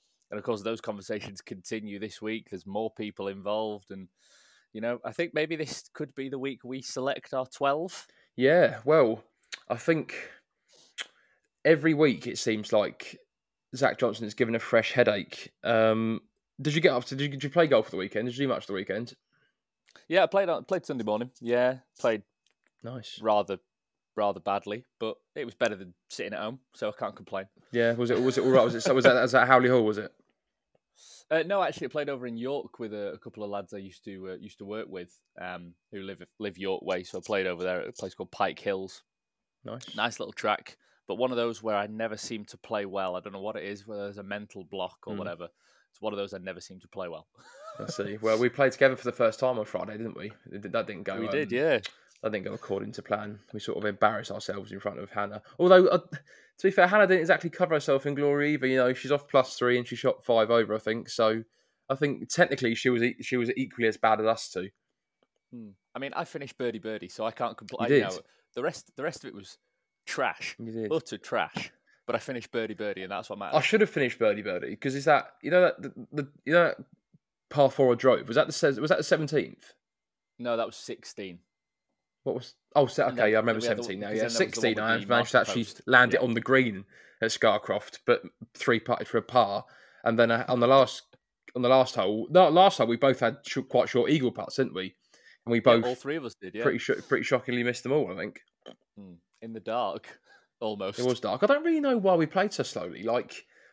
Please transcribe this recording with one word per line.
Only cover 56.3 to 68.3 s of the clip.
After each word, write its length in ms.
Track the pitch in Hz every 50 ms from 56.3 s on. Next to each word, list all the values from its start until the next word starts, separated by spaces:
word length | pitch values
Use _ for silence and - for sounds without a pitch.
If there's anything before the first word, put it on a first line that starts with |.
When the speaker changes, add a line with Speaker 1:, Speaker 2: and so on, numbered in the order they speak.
| - - _ _ _ - - 190
Speaker 2:
be 40 |
fair, 160 | 196 - 175 180
Hannah 180 | 202 214 202 180
didn't 140 | 185 180
exactly 280 | 160 165 165 156 - 165
cover 240 | - - 185 165 165
herself 300 | 147 - - 139 135 135 143
in 80 | 143
glory 380 | 135 143 143 143 147 143 147 151
either. 120 | 139 131 131
You 100 | 131 131
know, 160 | 123 127 131
she's 180 | - - 131
off 160 | 147 139 139 -
plus 280 | - 135 127 - - -
three 200 | 123 123 123 123
and 100 | 120 -
she 80 | 123
shot 280 | 117 - 131 107 - -
five 240 | - 117 113 110 110
over, 220 | 117 117 110 101 104
I 40 | 110
think. 300 | - 110 113 117 110 -
So 340 | - - 113 110 110 113 113 - _ _ _ _ _ _ _ -
I 60 | 139
think 320 | 139 151 143 123 - - -
technically 440 | - 170 175 - 139 123 127 113 117
she 140 | - - 127
was 120 | 123 117 117
e-, 180 | 123 - -
she 160 | 101 - 127 123
was 120 | 120 117 135
equally 320 | 127 131 113 - - 117 110
as 100 | 107 -
bad 220 | - 113 110 107
as 60 | 110 110
us 220 | 113 110 - -
two. 200 | - 90 92 98 - _ _ _ _ _ _ _ _ _ _ _ _ _ _ _
Speaker 1:
Hmm. 180 | - 120 113 104 98 _ _ _ -
I 40 | 123
mean, 120 | 135 139 -
I 100 | - 170
finished 320 | - - 156 139 127 - -
birdie 220 | 131 120 110 107
birdie, 300 | 87 110 110 104 - -
so 140 | - - 110
I 60 | 113
can't 240 | 113 - 123 113 107 -
compl-, 220 | 107 - 139 -
Speaker 2:
You 40 | 117
Speaker 1:
I, 20 | 120
Speaker 2:
did. 160 | 143 135 110
Speaker 1:
know, 160 | 95 92 78 - _